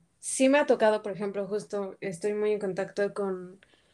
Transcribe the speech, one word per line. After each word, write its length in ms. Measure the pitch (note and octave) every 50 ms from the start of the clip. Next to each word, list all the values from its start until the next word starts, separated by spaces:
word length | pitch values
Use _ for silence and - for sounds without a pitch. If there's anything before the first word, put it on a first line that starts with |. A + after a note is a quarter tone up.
| _ _ _ _
sí 280 | - - - - C4 C4
me 100 | C#4 D4
ha 80 | D4
tocado, 360 | C#4 B3+ - A3+ G#3+ G#3+ G#3 G#3+
por 100 | G#3 F#3+
ejemplo, 340 | E3 G#3 G3+ G3 G3+ G3+
justo 500 | F#3 G#3 G#3 G3+ - - G3+ G3 F#3+ - -
estoy 340 | - G3 F3+ E3+ - G#3 G#3
muy 180 | G#3 G#3+ G#3+ G#3
en 60 | G3+
contacto 540 | G#3 F#3+ F3+ F#3+ F#3+ F#3 - - G3+ G3+ G3
con 460 | - G3+ G3 F#3+ F#3 F3+ F3+ F#3 - _ _ _ _ _ _